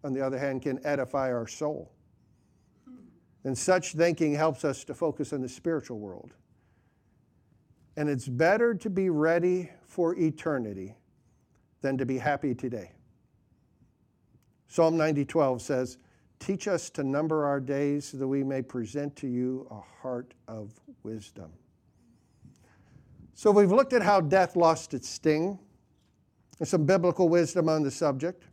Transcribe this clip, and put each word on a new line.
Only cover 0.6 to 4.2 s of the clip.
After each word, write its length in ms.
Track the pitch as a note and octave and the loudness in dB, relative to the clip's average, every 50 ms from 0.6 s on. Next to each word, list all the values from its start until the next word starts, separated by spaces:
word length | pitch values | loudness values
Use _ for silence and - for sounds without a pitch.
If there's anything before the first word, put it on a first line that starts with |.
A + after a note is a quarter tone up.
can 180 | B2+ D3 C3 C3 - | -4 -4 -6 -4 -2
edify 480 | D3+ D3 C3+ B2+ A#2+ - C#3 C3+ C3 B2 | -2 -2 -2 -2 -2 -2 -2 -2 0 -2
our 140 | A#2+ A#2 A2+ | -2 -4 -6
soul. 440 | - - D3+ D3 D3+ - D#2+ D2+ _ _ _ _ _ _ _ _ _ _ _ _ _ _ _ _ _ _ _ B3+ - - - - _ _ _ _ _ _ - | -8 -6 -6 -6 -6 -8 -12 -16 _ _ _ _ _ _ _ _ _ _ _ _ _ _ _ _ _ _ _ -20 -20 -20 -20 -20 _ _ _ _ _ _ -6
And 120 | C3+ C3 A#2+ | -6 -4 -2
such 360 | - - F#3 F#3 - - - | 2 2 2 2 2 -2 0
thinking 400 | D3+ E3+ F3 D#3+ - | 0 2 2 2 0